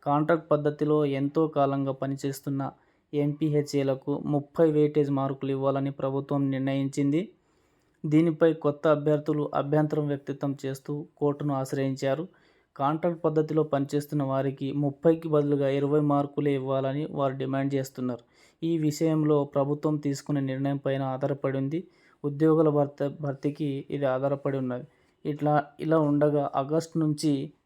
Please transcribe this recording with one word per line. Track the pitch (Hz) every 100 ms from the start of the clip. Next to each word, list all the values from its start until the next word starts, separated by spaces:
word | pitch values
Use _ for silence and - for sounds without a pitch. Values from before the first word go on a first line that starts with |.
| -
కాంట్రాక్ట్ | 143 151 170 160
పద్ధతిలో | 151 147 147 151 151 147
ఎంతో | 139 139 143 156
కాలంగా | 151 139 139 139
పనిచేస్తున్న | 135 135 139 143 135 - 139 135 - _ _ _
ఎంపీహెచ్ఏలకు | 147 143 147 156 147 143 143 135 135 - 143 147
ముప్పై | 147 139 - 165
వెయిటేజ్ | 151 151 151 143
మార్కులు | 139 135 135 135
ఇవ్వాలని | 135 135 139 139
ప్రభుత్వం | 139 135 135 139 143 139
నిర్ణయించింది. | 135 135 135 135 135 143 151 208 _ _ _ _ _ _ _ -
దీనిపై | 151 170 156 165
కొత్త | 160 147 143 160
అభ్యర్థులు | 147 147 151 147 147 147 -
అభ్యంతరం | 143 151 151 151 147
వ్యక్తం | 143 143 139 143 139 135
చేస్తూ | 135 - 147 - _
కోర్టును | 147 143 147
ఆశ్రయించారు. | 135 135 139 135 135 135 135 180 _ _ _ _ -
కాంట్రాక్ట్ | 139 160 180 165
పద్ధతిలో | 165 156 156 156
పనిచేస్తున్న | 151 139 139 147 143 151
వారికి | 135 135 139 139 135
ముప్పైకి | 143 143 139 165 165 165
బదులుగా | 151 147 143 139
ఇరవై | 139 139 151
మార్కులే | 147 143 143 - 143
ఇవ్వాలని | 139 131 135 135 139 156
వారు | 147 135
డిమాండ్ | 135 135 135 139
చేస్తున్నారు. | 139 131 - 127 117 _ _ _ _
ఈ | 165 165
విషయంలో | 156 147 160 156 151 147
ప్రభుత్వం | 143 - 139 147 156 151
తీసుకునే | 147 139 - 147
నిర్ణయం | 135 131 139 139
పైన | 139 135
ఆధారపడి | 135 131 139 143 139 135
ఉంది. | 135 160 185 _ _ _ 143
ఉద్యోగుల | 143 160 160 156
భర్త-, | 147 143 - 143 -
భర్తీకి | 147 135 147 147 151 139 139
ఇది | 139 139
ఆధారపడి | 127 139 139 143 135
ఉన్నది. | 131 123 143 _ _ _ -
ఇట్లా, | 147 147 147 - -
ఇలా | 156 160
ఉండగా | 147 147 147 147 139 -
ఆగస్టు | 139 156 160 165
నుంచి | 156 147 156 143 151 _